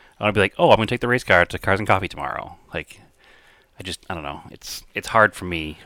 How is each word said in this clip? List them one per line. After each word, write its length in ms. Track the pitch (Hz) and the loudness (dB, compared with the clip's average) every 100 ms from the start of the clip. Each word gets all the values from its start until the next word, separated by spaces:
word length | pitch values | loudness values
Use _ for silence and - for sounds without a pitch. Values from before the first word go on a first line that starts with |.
| _ _ | _ _
I 40 | |
wanna 100 | 107 | -2
be 60 | 104 | 2
like, 160 | 98 - | 0 2
"Oh, 140 | 170 | 4
I'm 60 | 104 | 6
gonna 100 | 110 | 4
take 140 | 123 | -2
the 60 | 120 | -2
race 160 | 123 | -2
car 220 | - 92 87 | 4 4 4
to 140 | - | -2
Cars 200 | - 98 | -2 -2
and 80 | 104 | 2
Coffee 200 | 95 95 | 0 0
tomorrow." 500 | 78 69 - - - _ | -8 -8 -8 -12 -18 _
Like, 280 | 85 78 - _ _ _ _ _ _ _ _ | -12 -12 -18 _ _ _ _ _ _ _ _
I 40 | |
just, 200 | 92 85 _ | -14 -14 _
I 60 | 90 | -10
don't 80 | |
know. 180 | 73 71 - | -10 -12 -16
It's, 340 | - - - - - | -20 -16 -16 -10 -10
it's 140 | - | -2
hard 260 | 113 107 - | 2 2 2
for 100 | 90 | -6
me. 320 | 85 78 76 | -6 -6 -12